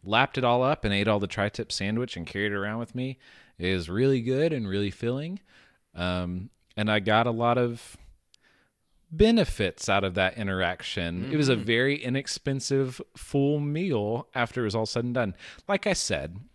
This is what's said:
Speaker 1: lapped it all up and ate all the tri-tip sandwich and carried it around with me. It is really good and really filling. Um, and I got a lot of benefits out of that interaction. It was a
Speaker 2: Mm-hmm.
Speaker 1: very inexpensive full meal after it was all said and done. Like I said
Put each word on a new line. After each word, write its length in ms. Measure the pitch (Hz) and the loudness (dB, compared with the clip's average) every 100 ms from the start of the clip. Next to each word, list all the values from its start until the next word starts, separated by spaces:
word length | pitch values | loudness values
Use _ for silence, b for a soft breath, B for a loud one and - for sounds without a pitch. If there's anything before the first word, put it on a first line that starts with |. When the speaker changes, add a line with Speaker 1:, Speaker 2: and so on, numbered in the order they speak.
Speaker 1:
lapped 340 | 95 110 135 - | 0 2 2 2
it 60 | |
all 180 | 123 120 | 2 4
up 220 | 127 151 | 2 0
and 100 | 107 | 0
ate 140 | 101 101 | 0 2
all 100 | 104 | 2
the 80 | 98 | 0
tri-tip 460 | - 104 - - | -2 -2 -2 -6
sandwich 440 | - 98 110 123 - | -4 -4 -4 -4 -8
and 120 | 82 | -8
carried 240 | 98 104 | -4 -2
it 20 | |
around 240 | 101 101 110 | -2 -4 -6
with 160 | 120 | -8
me. 240 | 127 131 131 B B B _ | -6 -8 -8 B B B _
It 80 | 90 | -2
is 220 | 95 82 | 0 -2
really 300 | 92 135 135 | 0 2 2
good 320 | 117 131 160 | 0 0 0
and 160 | 151 104 | 0 -2
really 240 | 98 101 | -2 -2
filling. 480 | - 117 127 156 196 _ b b b _ 82 | -2 -4 -4 -6 -10 _ b b b _ -6
Um, 540 | 90 90 87 90 95 _ _ - | -2 -2 -2 -6 -8 _ _ -4
and 120 | 107 | 0
I 80 | 107 | 0
got 260 | 98 107 120 | 4 2 4
a 60 | |
lot 260 | 113 120 120 | 2 2 2
of 380 | 120 117 - - - - _ _ b b b _ _ _ _ | 2 -2 -14 -20 -20 -20 _ _ b b b _ _ _ _
benefits 760 | 160 214 233 175 - 98 - - | 6 6 8 4 2 -2 -2 0
out 160 | 101 | 2
of 100 | 95 | 2
that 240 | 90 92 117 | 2 0 0
interaction. 920 | 101 92 90 90 - - 85 87 123 | -2 0 0 -2 -8 -4 -4 -4 -2
It 40 | 151 | 0
was 120 | 139 | 2
a 80 | 120 | 2
Speaker 2:
Mm-hmm. 80 | |
Speaker 1:
very 320 | 110 117 131 143 | 2 2 2 0
inexpensive 960 | 123 131 139 - - 135 - 139 135 127 - - | -2 -4 -4 -6 -4 -4 0 0 0 -4 -16 -16
full 420 | - 143 139 147 | -2 2 2 2
meal 680 | 143 147 190 123 104 117 - | 0 -2 0 0 0 -2 -4
after 280 | 131 120 - | -2 -2 0
it 40 | |
was 120 | 113 107 | 0 0
all 100 | 110 | -2
said 160 | - | -2
and 100 | 120 | -2
done. 200 | 123 110 90 B B - | 0 0 -2 B B -2
Like 220 | 202 - | -2 0
I 40 | |
said 440 | 175 - 85 71 92 - | -2 0 -2 -4 -10 -18